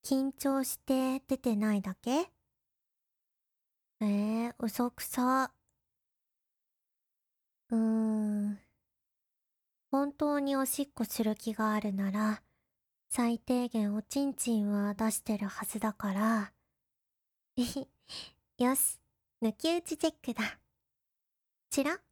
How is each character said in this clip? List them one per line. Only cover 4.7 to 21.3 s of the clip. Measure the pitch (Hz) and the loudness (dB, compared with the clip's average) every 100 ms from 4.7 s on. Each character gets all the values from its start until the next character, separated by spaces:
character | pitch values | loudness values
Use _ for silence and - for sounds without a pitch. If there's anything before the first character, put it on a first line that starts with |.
| - 240 | 0 -2
く | - | -2
さ。 | - - 247 262 254 _ _ _ _ _ _ _ _ _ _ _ _ _ _ _ _ _ _ _ _ _ _ | -6 0 2 2 0 _ _ _ _ _ _ _ _ _ _ _ _ _ _ _ _ _ _ _ _ _ _
う | 226 | 2
ー | |
ん。 | 220 220 220 220 214 208 208 202 _ _ _ _ _ _ _ _ _ _ _ _ _ | 2 2 2 2 0 0 -2 -4 _ _ _ _ _ _ _ _ _ _ _ _ _
本 | 269 285 | -2 -2
当 | 285 294 294 | 0 0 0
に | 277 269 | 0 0
お | 262 | 0
し | - | -2
っ | 285 | -4
こ | - | -4
す | 226 - | -4 0
る | 220 214 | 0 0
気 | 226 | -6
が | 214 220 | -2 0
あ | 214 | 0
る | 208 | 0
な | 196 196 | -2 -2
ら、 | 202 214 214 _ _ _ _ _ _ _ | 0 0 -2 _ _ _ _ _ _ _
最 | - 233 233 | 0 0 0
低 | - 247 247 | 0 0 2
限 | 220 208 | 0 0
お | 208 | -2
ち | - 277 | -2 -2
ん | 277 | -2
ち | 262 - 226 | -2 0 2
ん | 208 | 2
は | 208 208 | 0 0
出 | 208 220 | 0 0
し | 220 | 0
て | - 208 | -2 -2
る | 202 | -2
は | - | -6
ず | 208 214 | -6 -2
だ | 220 | -4
か | - 202 | -2 -2
ら。 | 196 220 226 202 _ _ _ _ _ _ _ _ _ _ - | 2 2 2 -2 _ _ _ _ _ _ _ _ _ _ -4
<laughs> | 240 - 269 _ _ - - _ _ - | -2 -4 -10 _ _ -16 -16 _ _ 0
よ | 247 | 2
し、 | 269 - - _ _ _ _ | 2 0 -4 _ _ _ _
抜 | 226 | -2
き | 214 320 | 0 0
打 | 349 | 0
ち | 339 320 | -2 -2
チ | 320 | -2
ェ | |
ッ | - | -2
ク | - | -8
だ。 | 226 208 - _ _ _ _ _ _ _ | -4 -4 -6 _ _ _ _ _ _ _